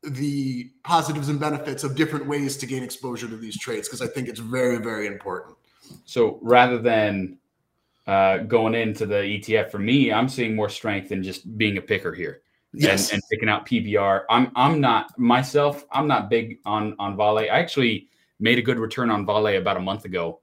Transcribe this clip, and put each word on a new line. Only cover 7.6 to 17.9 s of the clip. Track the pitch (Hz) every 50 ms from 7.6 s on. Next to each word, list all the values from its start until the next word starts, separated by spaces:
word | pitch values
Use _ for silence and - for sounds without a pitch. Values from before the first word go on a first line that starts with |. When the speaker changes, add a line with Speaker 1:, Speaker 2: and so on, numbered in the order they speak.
| _ _ _ _ _ _ _ _ _
Speaker 2:
uh, | - 98 98 95 95 95 90
going | - 107 120 113 110 110 113
into | 117 113 113 104 - 110
the | 98 101 101 101
E | 98 104 101
T | 104 - 110 110
F, | 98 -
for | - 104
me, | 101 110 127 143 135 117 107
I'm | 107 123 131
seeing | 131 131 120 113 110
more | 107 107 101
strength | - - - 113 101 98 95 -
in | 101 95 92
just | 95 92 - _ 92 113 107
being | 107 107 101 95
a |
picker | - - 107 92 - 87 78
here | 87 87 73 - - _ _ _ _ _ _ -
and, | 131 147
Speaker 1:
Yes. | 175 - 190 196 -
Speaker 2:
and | 208 208 - -
picking | 110 107 117 107
out | 104 - -
P | - 123 113
B | 98 104 101 104
R. | 98 98 98 98 - -
I'm, | 113 120 127 120 -
I'm | 123 127 147 165 151
not | 139 127 113 107 - - - -
myself, | 123 117 120 127 135 - - 147 143 147 143 - - _
I'm | - 131 151 147
not | 135 113 101 98
big | 117 117 113 110 101 - _
on, | 104 104 107 107 107 104 -
on | 101 101 101 95
Vale. | 107 104 107 110
I | 110 -
actually | 104 135 175 165 - 143 131 117